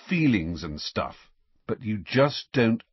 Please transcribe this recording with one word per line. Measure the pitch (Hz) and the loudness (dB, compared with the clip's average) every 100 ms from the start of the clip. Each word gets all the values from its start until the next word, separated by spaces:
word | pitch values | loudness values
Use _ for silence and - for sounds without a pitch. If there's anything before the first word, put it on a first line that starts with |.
| - | -4
feelings | 180 143 107 82 82 | 2 4 2 0 -6
and | 85 76 | -8 -10
stuff, | - 101 67 - _ _ _ _ - | -6 -6 -6 -10 _ _ _ _ -8
but | - | -6
you | 107 104 | -4 -6
just | 82 127 143 - - | -2 2 2 0 -4
don't | 135 113 113 - | 2 2 2 0